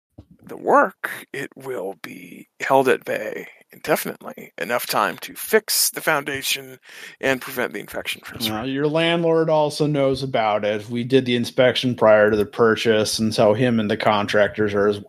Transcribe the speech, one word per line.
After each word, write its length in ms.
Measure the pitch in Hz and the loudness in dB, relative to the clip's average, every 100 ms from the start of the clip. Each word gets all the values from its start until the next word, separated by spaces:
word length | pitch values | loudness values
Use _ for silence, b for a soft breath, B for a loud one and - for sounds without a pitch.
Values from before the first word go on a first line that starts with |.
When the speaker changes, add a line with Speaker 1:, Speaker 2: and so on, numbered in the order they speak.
| _ - - - | _ -20 -20 -20
Speaker 1:
the 140 | - - | -18 -6
work, 680 | - 269 196 - - - - | 2 2 2 -2 -10 -10 -12
it 180 | - - - | -12 -12 -12
will 400 | 131 123 95 95 | -12 -8 -10 -12
be 460 | 123 - - - - - | -16 -18 -18 -20 -20 -10
held 280 | - 135 127 | 0 2 2
at 160 | - | 0
bay 440 | - 113 107 - - - _ | -2 -8 -8 -10 -14 -20 _
indefinitely, 800 | - - 156 - - 95 - - - | -10 -4 -2 -4 -10 -14 -16 -16 -10
enough 280 | 95 120 - | -6 -4 -2
time 320 | 127 98 120 | -2 -2 -4
to 160 | - | -14
fix 560 | - - 220 - - - | -14 -2 -2 0 -2 -2
the 100 | 147 | -2
foundation 800 | 175 151 147 135 - 139 131 131 B B B B | -2 -2 -4 -6 -6 -6 -8 -20 B B B B
and 200 | 135 131 | -2 -2
prevent 300 | - 127 110 | -4 -6 -6
the 80 | 101 | -6
infection 420 | 98 - - - | -12 -10 -10 -10
from 140 | - - | -12 -8
Speaker 2:
Well, 80 | 110 | -6
Speaker 1:
spreading. 260 | 107 131 | -6 -6
Speaker 2:
your 140 | 135 147 | -2 0
landlord 640 | 156 165 170 165 160 160 | 0 2 2 2 2 2
also 360 | 156 151 151 147 | 2 0 0 0
knows 340 | 143 135 131 | 2 0 0
about 420 | 135 127 110 104 | -2 0 0 0
it. 240 | 104 107 107 | 0 -4 -4
We 140 | 120 | -6
did 220 | 120 131 120 | 2 2 4
the 80 | 120 | 0
inspection 580 | 113 - 127 - 127 117 | 0 4 4 4 -2 4
prior 340 | 110 107 104 | 6 8 6
to 60 | 107 | 4
the 100 | 101 | 0
purchase, 720 | - 113 107 117 107 107 - | 2 4 4 2 2 0 -2
and 160 | 110 | -2
so 200 | 110 107 | 2 4
him 260 | 107 127 117 | 4 2 2
and 100 | 104 | 0
the 60 | 107 | 0
contractors 760 | 117 107 101 104 98 - 107 | 2 2 2 2 2 2 0
are 140 | 101 104 | 2 2
as, 140 | 104 | 0